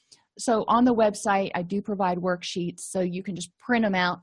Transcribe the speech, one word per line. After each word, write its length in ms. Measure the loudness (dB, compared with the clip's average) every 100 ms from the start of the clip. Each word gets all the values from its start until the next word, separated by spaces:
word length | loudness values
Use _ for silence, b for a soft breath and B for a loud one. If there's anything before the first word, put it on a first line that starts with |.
| b b b -6
So 260 | 0 0 2
on 160 | 4
the 100 | 6
website, 560 | 6 2 2 0 0 0
I 80 | -4
do 180 | -4 -4
provide 380 | -4 0 0 0
worksheets, 600 | -2 -4 -4 -4 -6 -6
so 200 | -6 -4
you 220 | -2 -4
can 120 | -8
just 220 | -8 -10 _
print 280 | -2 0
'em 100 | 2
out 280 | 2 0 -2